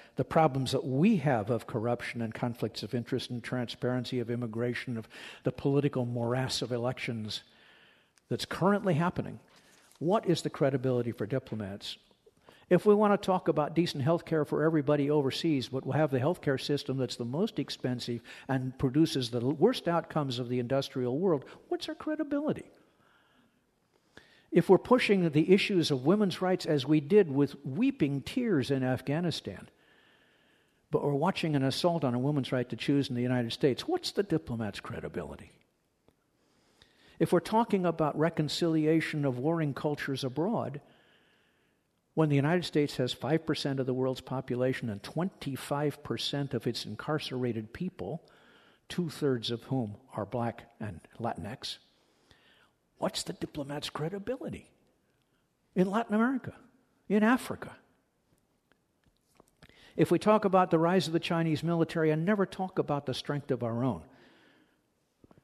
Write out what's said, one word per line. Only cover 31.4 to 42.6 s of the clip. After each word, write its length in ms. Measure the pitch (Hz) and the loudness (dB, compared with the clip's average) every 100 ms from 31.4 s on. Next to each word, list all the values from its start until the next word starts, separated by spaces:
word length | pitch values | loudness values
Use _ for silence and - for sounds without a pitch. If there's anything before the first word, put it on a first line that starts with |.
| 165 147 | 0 0
an 80 | |
assault 400 | 135 - 180 170 | 0 2 0 2
on 100 | 139 | 0
a 60 | 120 | 0
woman's 320 | 135 147 120 | 0 0 0
right 160 | 131 120 | -2 -2
to 80 | 110 | -4
choose 320 | - 143 127 | 0 0 0
in 80 | 120 | -2
the 60 | |
United 300 | 123 127 117 | 0 0 -2
States, 360 | - 147 113 - | 0 0 0 -2
what's 240 | 359 - | -4 -2
the 100 | - | -4
diplomat's 560 | 202 156 - 117 107 - | 0 -2 -2 -6 -6 -8
credibility? 720 | - 82 80 80 - - - _ _ _ _ _ _ _ _ _ _ _ _ _ _ _ - - | -10 -10 -8 -10 -10 -14 -18 _ _ _ _ _ _ _ _ _ _ _ _ _ _ _ -20 -2
If 140 | 160 | 2
we're 80 | 175 | 2
talking 440 | - 220 233 202 | 4 2 2 2
about 320 | 180 160 151 147 | 0 0 0 2
reconciliation 1080 | 165 165 147 - 170 160 151 160 156 156 | 0 2 -2 0 2 2 4 2 2 -2
of 160 | 143 123 | -2 0
warring 340 | 143 165 151 | -2 0 -2
cultures 480 | 127 151 143 - 131 | -2 -4 -4 -4 -4
abroad, 580 | 131 131 180 202 120 143 - _ _ _ _ _ _ _ _ _ _ _ _ | -4 -2 -2 -2 -4 -8 -16 _ _ _ _ _ _ _ _ _ _ _ _
when 140 | - 156 | 0 4
the 80 | 139 | 4
United 280 | 143 180 | 2 0